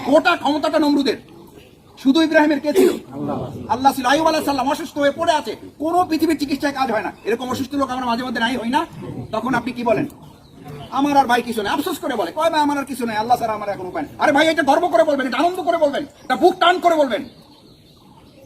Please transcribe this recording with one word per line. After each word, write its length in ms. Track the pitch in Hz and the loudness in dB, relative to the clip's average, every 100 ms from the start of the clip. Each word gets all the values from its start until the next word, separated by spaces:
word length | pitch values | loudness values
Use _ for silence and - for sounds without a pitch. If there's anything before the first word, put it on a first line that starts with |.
গোটা 320 | - 294 359 339 | 2 4 4 2
ক্ষমতাটা 420 | 262 294 311 311 | 0 0 0 2
নমরুদের, 380 | 302 285 254 170 - - - - - - - - | 2 2 0 -2 -8 -20 -20 -20 -20 -20 -20 -4
শুধু 240 | 262 285 | 2 4
ইব্রাহিমের 380 | 320 320 302 294 | 4 4 4 2
কে 120 | 302 | 0
ছিল? 160 | 381 - - - 143 143 - - - - | 4 4 2 -6 -8 -6 -6 -8 -8 -4
আল্লাহ 260 | 233 269 | 0 2
ছিল। 120 | 269 247 | 2 2
আইয়ুব 200 | 285 320 | 2 2
আলাইহিস 220 | 311 294 | 0 0
সালাম 220 | 277 247 | -2 0
অসুস্থ 280 | 294 330 - | -2 -4 -2
হয়ে 120 | 285 | 0
পড়ে 220 | 285 339 | 0 0
আছে, 240 | 311 247 - - - | 0 0 -10 -12 -8
কোনো 260 | 311 349 | 0 2
পৃথিবীর 340 | 359 320 320 320 | 2 0 0 0
চিকিৎসায় 340 | 285 311 294 | -2 -2 -2
কাজ 180 | 262 262 | -2 -2
হয় 120 | 214 | -2
না। 100 | 185 - | -4 -8
এরকম 260 | - 233 254 | -4 -4 -4
অসুস্থ 240 | 233 269 | -6 -4
লোক 160 | 285 262 | -4 -4
আমরা 160 | 254 247 | -2 -4
মাঝে 180 | 233 | -4
মধ্যে 160 | 254 233 | -4 -2
নাই, 160 | 226 254 | -2 -2
হই 120 | 226 | -2
না? 180 | 277 339 - 123 - - | -2 -2 -8 -12 -12 -8
তখন 220 | 214 233 | -6 -2
আপনি 180 | 247 247 | -2 -4
কি 100 | 240 | -4
বলেন? 240 | 226 208 147 - - - - - - - - | -2 0 -2 -10 -20 -20 -20 -20 -18 -16 -8
"আমার 260 | 254 285 277 | -2 2 4
আর 100 | 247 | 4
ভাই 160 | 240 | 2
কিছু 200 | 240 214 | 0 -4
নাই", 100 | 202 | -2
আফসোস 260 | 285 359 330 | -2 -4 -4
করে 180 | 311 247 | -4 -4
বলে, 160 | 330 | -4
কয়, 180 | 302 320 | -2 0
"ভাই, 100 | 320 | 2
আমার 180 | 294 285 | 2 0
আর 60 | |
কিছু 220 | 269 254 233 | -4 -6 -4
নাই, 100 | 208 | -2
আল্লাহ 200 | 220 247 | 0 0
ছাড়া 160 | 226 | 0
আমার 160 | 214 202 | -4 -6
আর 80 | 185 | -8
কোনো 120 | 185 | -8
উপায় 160 | 175 | -8
নাই।" 100 | 147 - | -8 -2
আরে 140 | 254 | 2
ভাই, 160 | 285 320 | 4 2
এটা 140 | 320 | 2
গর্ব 260 | 277 311 349 | 2 2 2
করে 160 | 330 | 2
বলবেন, 220 | 311 277 262 | 2 0 -2
এটা 120 | 240 | 0
আনন্দ 240 | 339 370 | 0 0
করে 140 | 320 339 | -2 0
বলবেন, 260 | 302 247 285 - | 0 -2 -8 -10
এটা 120 | - 254 | -4 2
বুক 180 | 330 | 2
টান 260 | 381 339 359 | 4 2 4
করে 140 | 349 | 2
বলবেন, 300 | 320 277 202 120 - - - - - _ _ - - - - | 2 2 -2 -6 -16 -20 -20 -20 -20 _ _ -20 -20 -20 -20